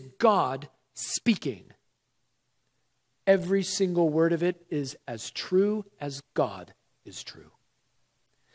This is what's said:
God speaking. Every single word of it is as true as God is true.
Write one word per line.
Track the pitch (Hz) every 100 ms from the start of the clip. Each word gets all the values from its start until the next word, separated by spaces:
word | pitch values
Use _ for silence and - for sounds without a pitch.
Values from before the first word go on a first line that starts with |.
| 135 -
God | 226 202 139 135 143 _ _
speaking. | - - - - 214 147 101 - - _ _ _ _ _ _ _ _ _ _ _ _ _ _ -
Every | 190 175 196
single | 185 - 190 175 165
word | 151 165
of | 165
it | 170 180 _
is | 147 135 - -
as | 113 -
true | - - 185 202 214 202 _
as | 143 139 -
God | - 127 95 90 - _ _
is | - 90
true. | - - 78 _ _ _ _ _ _ _ _ _ _